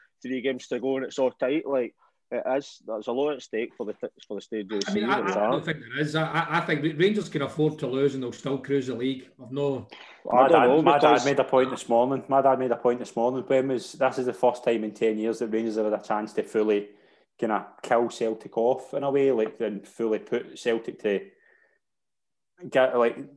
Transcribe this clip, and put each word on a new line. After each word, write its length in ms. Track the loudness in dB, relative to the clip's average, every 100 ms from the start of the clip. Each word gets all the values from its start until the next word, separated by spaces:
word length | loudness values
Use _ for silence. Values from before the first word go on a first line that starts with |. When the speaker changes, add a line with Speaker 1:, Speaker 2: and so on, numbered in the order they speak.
| _ _
Speaker 1:
three 200 | -8 -4
games 260 | -4 -4 -6
to 140 | -4
go 160 | -2 -4
and 100 | -4
it's 120 | -2
all 100 | -2
tight. 340 | 0 -2 -2
Like, 300 | -2 -2 -2 -8 _ _ -8
it 100 | -6 -2 -2
is, 240 | -4 -14 -10
there's 220 | -8 -6
a 40 |
lot 220 | -2 -2
at 80 | -4
stake 320 | -6 -6 -6 -6
for 80 |
the, 80 | -10 -8 -12 _ -14
for 100 | -12
the 40 |
stage 240 | -8 -8 -6
of 80 | -6
the 100 | -2
Speaker 2:
I 40 |
mean, 100 | -2
Speaker 1:
season. 60 | 0
Speaker 2:
I, 80 | -2
I 60 | 0
Speaker 1:
It's 80 |
Speaker 2:
don't 160 | 0 0
Speaker 1:
hard. 140 | 0 -4
Speaker 2:
think 120 | -8
there 200 | -8 -6
is. 160 | -4 -2
I, 60 |
I, 340 | -2 -2 -2 -2
I 20 |
think 200 | -2 -2 -2 2
Rangers 300 | 2 2 -4
can 140 | -4
afford 360 | -4 0 0 0
to 60 | -4
lose 280 | 0 0
and 80 | 0
they'll 100 | -8
still 240 | -8 -6 -6
cruise 300 | -2 -2 -2
the 80 |
league. 340 | -4 -4 -4 -10 -20
I've 140 | -12
no 340 | -4 -2 -4 -8 -18 -20 -14 2
Speaker 1:
I 20 | 6
Speaker 3:
My 120 | 8
Speaker 1:
don't 120 | 8
Speaker 3:
dad, 40 | 6
Speaker 1:
know, 140 | 6
Speaker 3:
my 100 | 6 6
dad 20 | 6
Speaker 1:
because 140 | 6 4
Speaker 3:
made 120 | 2
a 40 |
point 260 | 4 4 4
this 200 | 0 0
morning. 340 | 2 2 0 0
My 120 | 4
dad 180 | 4 4
made 120 | 2
a 60 | 0
point 240 | 2 0
this 140 | -2 -2
morning. 280 | 0 0 0
When 220 | 2 2
was, 240 | -2 -6
this 260 | -2 -2 0
is 60 |
the 80 | -4
first 320 | 0 0 0
time 180 | 0 0
in 100 | -2
ten 260 | -2 0 0
years 220 | -2 -2
that 80 | -2
Rangers 280 | -2 -2 -2
have 80 | 0
had 80 | -2
a 20 |
chance 300 | -2 -4 -4
to 100 | -6
fully 460 | -2 0 2 2 -2 -14 _ _ _ -6
kinda 300 | -2 -2 -4 -10
kill 260 | -2 0 0
Celtic 480 | -2 -4 -6 -8 -2
off 380 | 0 0 -4
in 80 | -6
a 80 | -2
way, 200 | 2 2
like, 300 | 2 -2 -4
and 260 | -6 -6 -10
fully 340 | -6 -2 -2
put 380 | -2 -6 -6 -8
Celtic 420 | -2 -2 -4 -6
to 240 | -2 -2 -4 _ _ _ _ _ _ _ _ _ _ _ _ -18 -4
get, 260 | 2 2 4
like, 200 | 0 0 -12